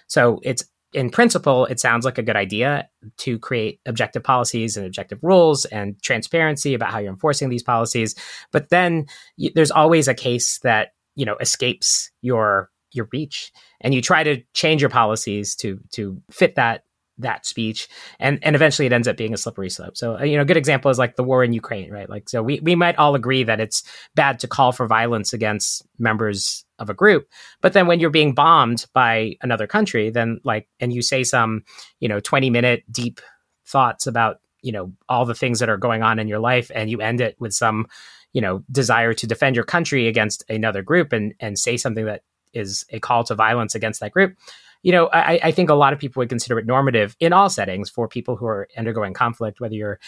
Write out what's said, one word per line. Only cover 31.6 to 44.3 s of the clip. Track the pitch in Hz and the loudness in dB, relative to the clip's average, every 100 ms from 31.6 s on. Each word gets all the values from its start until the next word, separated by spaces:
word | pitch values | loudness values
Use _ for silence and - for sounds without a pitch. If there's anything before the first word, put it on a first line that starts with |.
| _ - - _ | _ -20 -20 _
you | 117 | -4
know, | 104 | -4
twenty | - 143 131 | 0 0 2
minute | 120 123 120 - | 2 2 0 -4
deep | 117 120 - - _ _ _ - | -8 -8 -10 -20 _ _ _ -4
thoughts | 135 120 - 131 | 0 0 0 -4
about, | 117 110 - _ _ | 0 0 -2 _ _
you | 127 | -10
know, | 104 92 95 - | -8 -10 -14 -4
all | 123 120 | -2 0
the | 113 | -2
things | 127 113 | -2 -2
that | 117 | -2
are | 101 | 0
going | 120 110 | -2 0
on | 113 110 | 0 0
in | 107 | -2
your | 107 | -2
life, | 120 123 - | 2 0 0
and | 110 110 | -6 -6
you | 120 | -4
end | 107 120 | -4 -2
it | 113 - | -2 -4
with | 113 | -8
some, | - 113 107 110 - - - _ | -2 0 -2 -6 -12 -20 -20 _
you | 127 | -4
know, | 98 95 - | -4 -4 -4
desire | 135 117 117 117 | -2 2 2 2
to | 113 117 | -2 -4
defend | - 139 120 | 0 0 0
your | - | -2
country | 170 160 139 113 | -2 0 0 0
against | 110 107 - - | 0 -2 -4 -6
another | 110 110 98 | -2 -2 -4
group | 95 170 143 | 0 0 0
and, | 113 104 - | -2 -4 -8
and | 110 101 | -10 -4
say | 120 120 | -4 -2
something | 127 110 107 | -4 -4 -6
that | 104 _ _ _ | -8 _ _ _
is | 113 98 98 - | -10 -8 -10 -10
a | 113 | -12
call | - 117 117 | -2 -2 0
to | 107 | 0
violence | 110 120 107 107 | 2 2 -2 -4
against | 110 - | -6 -6
that | 107 | -4
group. | 185 190 | 0 0